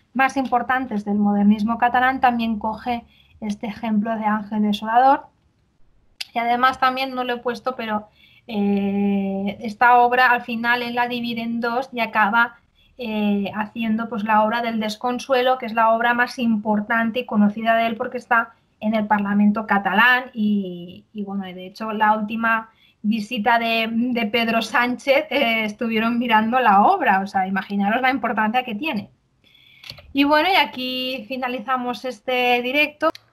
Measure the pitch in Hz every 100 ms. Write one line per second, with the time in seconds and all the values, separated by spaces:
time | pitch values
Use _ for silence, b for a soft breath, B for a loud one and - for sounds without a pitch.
0 | b 247 262 277 247 240 240 262 262 208
1 | 208 208 208 202 202 214 214 233 240 247
2 | 254 262 254 240 226 220 220 214 247 240
3 | 233 b b b 214 208 220 - 233 214
4 | 226 220 214 214 208 214 208 208 220 233
5 | 262 294 - _ _ _ _ _ - _
6 | _ _ - 240 233 240 254 247 262 254
7 | 269 254 247 240 240 233 - 247 226 214
8 | 214 b b b - 214 202 202 196 202
9 | 202 202 196 196 202 202 226 208 240 247
10 | 240 247 254 240 240 226 233 240 240 240
11 | 240 247 240 233 233 233 233 240 269 240
12 | 220 220 208 233 240 b b b b -
13 | 233 214 208 202 196 202 208 233 226 220
14 | 233 240 220 214 214 233 233 226 214 214
15 | 247 247 - 262 254 254 233 226 226 226
16 | 240 240 240 - 233 220 214 208 208 226
17 | 226 226 247 214 208 214 226 226 226 220
18 | 247 247 - 233 233 b b _ 214 220
19 | 208 214 202 202 208 208 214 196 190 190
20 | 240 254 254 233 208 202 185 175 175 -
21 | - 214 196 196 185 180 185 - 220 214
22 | 214 220 208 226 226 226 226 b b b
23 | 208 226 202 254 208 233 226 226 226 226
24 | 247 233 220 233 226 226 220 269 247 247
25 | - 269 302 254 233 226 220 208 233 220
26 | 226 240 233 220 220 254 233 196 240 392
27 | 262 190 196 196 190 196 190 202 202 233
28 | 254 262 226 226 214 247 254 208 311 247
29 | 202 _ _ _ B B B B B B
30 | B 277 285 302 339 381 - 254 254 254
31 | 254 262 208 254 254 247 208 254 247 240
32 | 262 247 - 254 247 247 247 285 294 -
33 | 311 - _